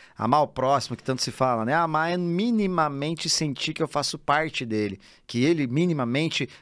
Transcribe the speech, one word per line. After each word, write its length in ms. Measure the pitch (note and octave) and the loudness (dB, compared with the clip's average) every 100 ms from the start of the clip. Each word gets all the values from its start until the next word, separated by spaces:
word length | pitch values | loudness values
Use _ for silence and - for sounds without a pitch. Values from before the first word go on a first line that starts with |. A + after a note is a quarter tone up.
| - - | -20 -4
Amar 260 | A2 D3+ | 2 4
o 60 | D3 | 4
próximo, 480 | - B2+ C#3 - A#2 | 0 2 2 0 -8
que 60 | |
tanto 200 | - C3 | -4 -4
se 80 | - | -4
fala, 340 | - C3 A#2 | 0 2 2
né? 100 | A2+ | 2
Amar 360 | D#3 E3 D#3 E3 | 2 2 0 0
é 40 | F3+ | 0
minimamente 1120 | F3 E3+ A#3 A3+ G3 F3+ D3+ C#3 D3 E3 D3+ | 0 0 0 2 0 2 0 0 -4 -4 -2
sentir 440 | - D#3 B2+ - | -2 -2 -4 -6
que 100 | D3+ | -4
eu 60 | D#3+ | -2
faço 300 | D3 C3+ D3 | -2 -4 -4
parte 460 | - C#3+ D#3+ - | 0 0 0 -4
dele, 340 | B2 G#2+ G#2 F#2+ - - - | -4 -2 -2 -4 -16 -20 -6
que 180 | A#2 | 0
ele 220 | C#3 E3+ C3 | 2 2 2
minimamente 840 | C3+ F3+ D3+ A#2+ C3 D#3+ - C3+ - | 0 0 0 0 0 0 -2 -6 -8